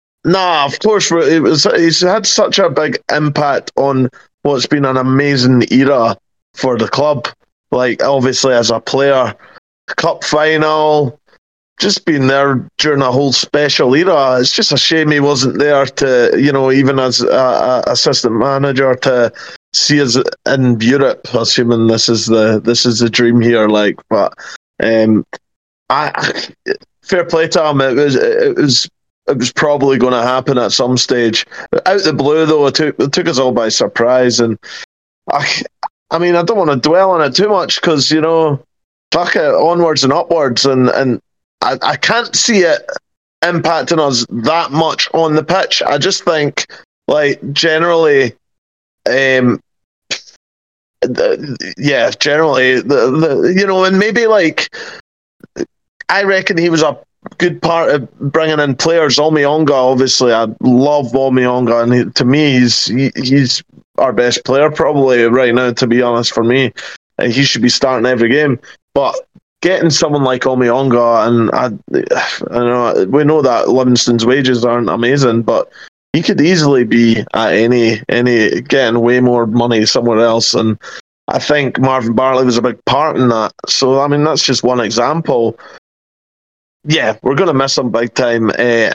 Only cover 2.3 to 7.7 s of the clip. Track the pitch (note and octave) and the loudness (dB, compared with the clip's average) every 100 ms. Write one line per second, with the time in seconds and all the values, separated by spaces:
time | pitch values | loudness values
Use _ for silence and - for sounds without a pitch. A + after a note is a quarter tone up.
2.3 | - G3 - F3 D3 D#3 - - D3 D3+ | 0 0 0 0 0 -4 -4 -4 -2 -2
3.3 | C#3+ D3 C3 - - C#3 C3 B2+ - _ | -2 -2 -2 -4 -2 0 0 -2 -6 _
4.3 | _ D3 C3+ - D3 C#3 C3 B2+ C3 C#3+ | _ -4 -2 -2 -2 0 0 0 0 2
5.3 | C#3 B2+ B2+ A2+ B2+ C3+ C3+ A2+ - _ | 2 2 2 2 2 2 2 0 -4 _
6.3 | _ _ - C3+ A#2 G#2+ - D3 C#3+ - | _ _ -6 -4 -2 -2 -2 -2 -2 -6
7.3 | - _ _ _ | -14 _ _ _